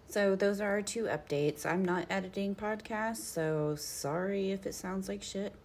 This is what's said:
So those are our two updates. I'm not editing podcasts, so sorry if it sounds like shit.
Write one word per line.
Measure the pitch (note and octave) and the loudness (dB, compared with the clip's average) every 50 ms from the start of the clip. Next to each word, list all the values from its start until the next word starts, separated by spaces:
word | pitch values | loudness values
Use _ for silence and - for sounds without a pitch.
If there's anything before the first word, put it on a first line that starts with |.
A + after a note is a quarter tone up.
| - - | -16 -4
So | - G#3 G3+ G3 G3 | 0 4 6 6 6
those | F#3+ G3+ G3+ G3+ G3 | 6 4 4 2 2
are | G#3 G3+ | 0 0
our | G3 G#3 G3+ | 0 0 0
two | G3 - A#3 A3 | -2 -2 -2 0
updates. | G3+ A#2+ D3+ - - D3 C#3+ D3 D3 D3+ - - | 0 0 -2 -2 0 2 4 4 4 2 0 -2
I'm | D3 E3 F3+ F#3+ | 0 2 2 2
not | F3+ F3 F3+ - - | 4 2 2 0 0
editing | G3 G3 F#3 F#3 F#3+ G3 G3 G3 G3+ | -2 -2 -2 -4 -4 -2 -2 -2 -2
podcasts, | - G#3+ G#3 A3 G#3+ G#3+ - A3+ G#3+ A3 A3+ A3+ A3 - | -2 -2 -2 -2 -4 -4 -4 -2 -2 0 -2 -2 -4 -6
so | - - E3+ D#3+ D#3 D#3 D#3 D3+ D3+ D3+ | -4 -2 0 0 2 2 2 2 2 0
sorry | D3 - - - - - C#3 D3 E3+ F3+ G3 G3+ G3 G3 F#3+ | -2 -4 -8 -8 -4 -2 -2 0 0 0 0 0 0 0 0
if | G3 G3 F#3+ | 0 -2 -2
it | - - | -6 -6
sounds | - - F#3 F#3 F#3+ F#3 F#3+ | -6 -6 -4 -4 -4 -4 -4
like | G3+ G3+ - | -6 -6 -8
shit. | - - G3 G3 G3 - - - | -6 -6 -4 -4 -4 -6 -10 -18